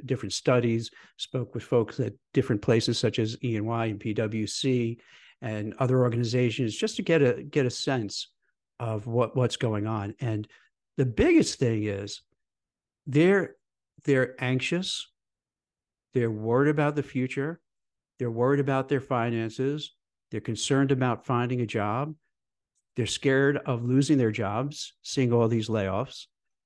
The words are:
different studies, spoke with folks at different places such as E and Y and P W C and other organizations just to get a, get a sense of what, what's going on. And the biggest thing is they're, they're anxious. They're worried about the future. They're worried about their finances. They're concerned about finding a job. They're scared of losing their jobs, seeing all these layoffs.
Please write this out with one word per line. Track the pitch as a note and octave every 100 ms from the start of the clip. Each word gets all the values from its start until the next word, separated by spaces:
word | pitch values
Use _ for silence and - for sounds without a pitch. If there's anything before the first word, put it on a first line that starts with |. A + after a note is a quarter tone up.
| B2+
different | B2+ G2+
studies, | - - B2+ A#2 A2+ A2+ - - -
spoke | - C3 A#2+
with | A#2
folks | - B2 G#2+ -
at | A2 - _
different | - B2 G#2+
places | - A2+ A#2 A#2
such | A2+ G#2+
as | A2 A#2
E | B2 A2
and | G#2+
Y | A#2 A2+
and | G2+
P | A2+
W | G#2+ A2 A2 G#2
C | - C3+ B2 A#2 A#2 _ - - _
and | A#2 G#2+ G#2+ -
other | B2+ B2+
organizations | B2 A#2 A#2+ B2 B2 A2 A#2 G#2
just | A3 -
to |
get | F#3 E3
a, | C3+ -
get | C#3+ D3+ B2+
a |
sense | - - C3 G#2 - - _ _ _ _ -
of | A#2 A2 A2+
what, | A#2 A#2 C3
what's | A#2+ -
going | A#2+ G#2+ G#2+
on. | A2 G2+ -
And | B2 G#2+ G#2 _ _ _ _ -
the | B2+
biggest | A2+ C#4+ E4 - -
thing | B2+ A2 G#2+
is | G2 G2+ - _ _ _ _ _ _ _ _ -
they're, | C#3 F3 G3 F3 - _ _ _ _
they're | - C3+ B2+ -
anxious. | B2+ B2+ - F3 F#3+ - - _ _ _ _ _ _ _ _ _ _
They're | B2+ A#2
worried | G#2+ A2 B2 C#3+
about | D3+ D3 D3
the |
future. | - C3+ B2+ - C#3+ E3+ _ _ _ _ _ -
They're | A#2+
worried | A2+ B2+ C#3+
about | C#3 C3+ C3
their | C#3+
finances. | - B2+ A#2 A#2 A2+ A2 C3 D3+ - _ _ _ _
They're | A2
concerned | - G#2+ - C3+ C3+
about | C3 B2+ A2+ -
finding | A#2+ B2 B2+
a | A2
job. | A2+ G#2 A2+ D3 D3+ _ _ _ _ _ _ _ -
They're | A2
scared | - C#3 C3+ C#3 C#3+
of | - A#2+
losing | A#2+ C3 C#3 D3
their | A2+
jobs, | G#2+ G2 G#2+ C#3 D3+ - -
seeing | - - B2
all | A#2 A2+
these | A2+ A2
layoffs. | A2 G2 F#2+ B2+ - - _ _ _